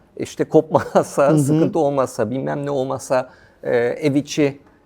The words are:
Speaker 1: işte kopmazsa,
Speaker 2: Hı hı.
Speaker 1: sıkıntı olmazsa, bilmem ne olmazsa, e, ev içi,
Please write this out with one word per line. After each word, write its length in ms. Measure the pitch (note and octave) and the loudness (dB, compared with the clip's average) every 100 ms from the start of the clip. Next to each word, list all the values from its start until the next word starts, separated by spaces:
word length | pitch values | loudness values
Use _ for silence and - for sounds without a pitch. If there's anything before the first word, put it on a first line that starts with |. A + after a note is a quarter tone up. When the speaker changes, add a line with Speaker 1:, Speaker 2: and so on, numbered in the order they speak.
| _ - | _ -12
Speaker 1:
işte 260 | - - | -10 -6
kopmazsa, 840 | - D#3+ D3+ C#3 - F3+ - - C#3+ | 2 2 4 2 2 0 0 2 4
Speaker 2:
Hı 40 | |
hı. 60 | D#3 | 4
Speaker 1:
sıkıntı 400 | C3+ D#3 F#3 F3 | 4 2 2 0
olmazsa, 500 | C#3+ C#3 B2 - A2 | 0 0 -2 -2 -4
bilmem 360 | C3 C#3+ D3 C#3+ | -4 -4 -6 -4
ne 60 | |
olmazsa, 580 | C#3 C3 C3+ - C3 B2+ - - _ | -4 -4 -6 -2 -2 -2 -10 -20 _
e, 120 | C#3 B2 | -2 0
ev 380 | A#2+ - D#3 C#3 | 0 0 0 0
içi, 440 | - - C#3 - - _ | -2 0 0 -2 -14 _